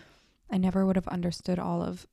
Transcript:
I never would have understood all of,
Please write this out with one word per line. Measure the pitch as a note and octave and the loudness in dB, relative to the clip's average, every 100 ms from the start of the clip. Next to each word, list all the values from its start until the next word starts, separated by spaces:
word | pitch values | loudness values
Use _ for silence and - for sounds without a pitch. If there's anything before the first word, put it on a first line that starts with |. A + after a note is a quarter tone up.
| - _ _ _ - | -20 _ _ _ -4
I | G3 | 0
never | F#3 F#3+ F#3+ | 2 4 4
would | F#3+ | 2
have | - | 0
understood | F3+ F3 E3 - F3 | -2 -2 -4 -2 -2
all | F3+ E3+ | 0 -2
of, | F3 F#3 - | -2 -6 -4